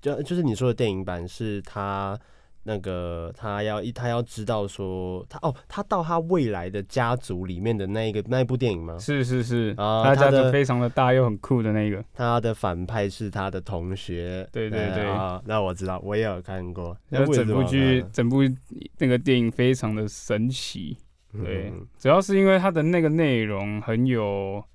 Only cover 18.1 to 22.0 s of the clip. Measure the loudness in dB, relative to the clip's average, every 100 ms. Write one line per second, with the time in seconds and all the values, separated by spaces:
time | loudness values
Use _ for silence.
18.1 | 0 2 4 4 2 -8 -16 -16 0 2
19.1 | 2 4 4 4 2 2 2 0 -2 -4
20.1 | -6 -2 0 0 -2 -8 -8 -10 -12 -16
21.1 | _ _ -10 -6 -6 -6 -10 -14 -2